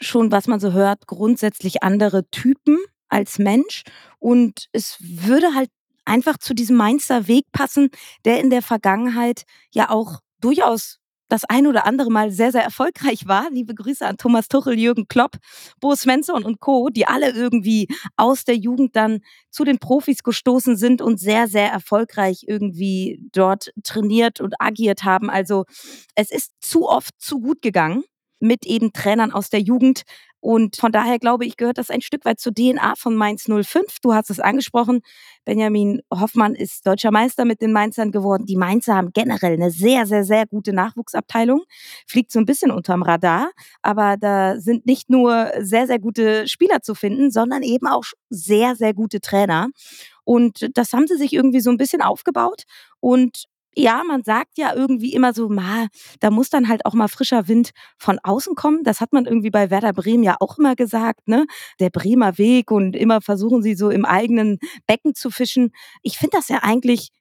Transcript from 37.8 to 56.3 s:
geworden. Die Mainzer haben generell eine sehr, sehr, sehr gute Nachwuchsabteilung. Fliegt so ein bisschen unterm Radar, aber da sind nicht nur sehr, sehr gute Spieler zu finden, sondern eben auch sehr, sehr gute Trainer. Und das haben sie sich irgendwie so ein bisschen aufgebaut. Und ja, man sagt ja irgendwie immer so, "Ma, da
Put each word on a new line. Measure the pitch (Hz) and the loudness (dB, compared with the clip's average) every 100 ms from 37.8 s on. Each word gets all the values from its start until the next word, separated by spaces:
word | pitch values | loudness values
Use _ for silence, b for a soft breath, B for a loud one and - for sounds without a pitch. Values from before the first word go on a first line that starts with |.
| 214 214 214 | 0 -2 -2
geworden. | 202 196 196 202 | -2 0 0 0
Die | |
Mainzer | 190 180 220 - | 0 0 0 2
haben | 196 175 | 0 0
generell | 214 240 208 175 | -2 -2 0 0
eine | 165 175 | 0 0
sehr, | 165 214 262 208 | 2 2 2 2
sehr, | 208 | 0
sehr | 196 214 214 | 2 0 0
gute | 208 208 | -4 -4
Nachwuchsabteilung. | 190 208 233 226 214 - 233 233 277 359 B B B - | -2 -4 -6 -8 -8 -4 -2 2 0 -2 B B B -4
Fliegt | 233 233 | -2 0
so | 226 | 0
ein | |
bisschen | 214 277 302 | 2 2 0
unterm | 196 170 180 | 0 -2 -2
Radar, | 170 170 180 170 311 - b b | 0 2 2 0 -2 -8 b b
aber | - 208 202 202 | -2 0 2 2
da | 208 196 190 196 | 0 0 0 -2
sind | 185 233 - | -2 -2 0
nicht | 269 - | -2 2
nur | 254 240 233 226 - | 4 4 2 0 -4
sehr, | 202 226 254 | -2 0 0
sehr | 240 | -2
gute | 208 220 220 214 214 | -4 0 0 0 -2
Spieler | - 381 330 | 0 2 2
zu | - | -2
finden, | 208 208 240 277 | -6 -4 0 0
sondern | 220 233 277 | 2 0 -2
eben | 262 240 247 | -2 -2 0
auch | 247 233 - - | -2 -4 -18 -14
sehr, | 202 175 208 240 240 | -10 0 2 2 0
sehr | 220 | -2
gute | 196 220 202 | -2 -4 -6
Trainer. | - 196 196 160 233 - B B B B | -2 0 2 0 -2 -8 B B B B
Und | - 240 240 - 226 | 0 2 2 0 -6
das | 262 233 | -2 -2
haben | 247 302 | 0 0
sie | 339 | 0
sich | 277 | -2
irgendwie | - 262 254 | 2 2 2
so | 233 | 2
ein | 240 | 0
bisschen | 262 339 | 0 0
aufgebaut. | - - - 262 349 415 - b b b | -2 -2 -4 -2 -2 -4 -18 b b b
Und | 247 254 254 - - _ _ - | 2 4 2 -2 -20 _ _ 0
ja, | 247 240 | 2 2
man | 339 277 | -2 -4
sagt | 220 220 - - | 0 -2 -2 -4
ja | 359 | -4
irgendwie | - 269 254 240 | -2 0 -2 -2
immer | 254 254 | 2 2
so, | 220 226 | 2 -2
"Ma, | 202 180 220 226 B B B | -2 -2 -4 -4 B B B
da | 214 | 2